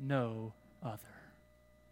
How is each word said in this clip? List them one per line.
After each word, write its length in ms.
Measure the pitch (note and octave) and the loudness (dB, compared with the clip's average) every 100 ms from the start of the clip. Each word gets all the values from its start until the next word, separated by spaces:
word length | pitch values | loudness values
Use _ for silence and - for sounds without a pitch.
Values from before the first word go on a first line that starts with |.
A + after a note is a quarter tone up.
no 520 | C3+ C#3 A#2 A2+ A2 - - - | 2 4 4 2 -4 -8 -18 -8
other." 160 | A#2+ G#2+ - - - - - - - - - | -6 -6 -10 -18 -18 -20 -20 -20 -20 -20 -20